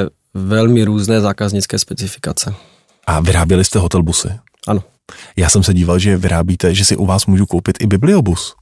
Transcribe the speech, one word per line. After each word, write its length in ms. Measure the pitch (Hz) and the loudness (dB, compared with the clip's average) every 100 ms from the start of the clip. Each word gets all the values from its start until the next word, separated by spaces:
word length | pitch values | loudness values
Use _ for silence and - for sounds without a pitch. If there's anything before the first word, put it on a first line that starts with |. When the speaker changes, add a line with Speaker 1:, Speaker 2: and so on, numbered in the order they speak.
| 98 - _ | -2 -8 _
Speaker 1:
velmi 500 | 95 95 110 117 120 | -8 -2 2 4 4
různé 360 | 107 104 101 110 | 2 0 0 0
zákaznické 580 | 101 98 104 101 - 101 | 0 -2 -4 -4 -4 -4
specifikace. 760 | - - 95 - - - - 98 - _ _ _ - | -6 -8 -10 -10 -8 -6 -6 -10 -16 _ _ _ -4
Speaker 2:
A 140 | 80 | 0
vyráběli 440 | 85 82 82 92 | 2 2 2 2
jste 140 | 95 107 | 2 0
hotelbusy? 500 | 87 92 82 85 - 104 _ _ - | 0 0 0 -2 -4 -8 _ _ -4
Speaker 1:
Ano. 160 | 101 - _ - - - - | -4 -4 _ -20 -20 -10 -2
Speaker 2:
Já 120 | 85 | 0
jsem 140 | 101 | 2
se 120 | 92 | 2
díval, 240 | 90 85 90 | 2 2 2
že 180 | 101 92 | 2 0
vyrábíte, 580 | 95 85 90 90 113 | 0 0 0 0 0
že 100 | 98 | 2
si 120 | 98 - | 0 0
u 100 | 95 | 0
vás 200 | 95 - | 0 2
můžu 200 | 95 101 | 2 2
koupit 360 | 87 - - | 0 -2 -2
i 40 | 104 | 0
bibliobus, 680 | 95 147 202 104 85 - - | 2 2 2 2 -2 -4 -14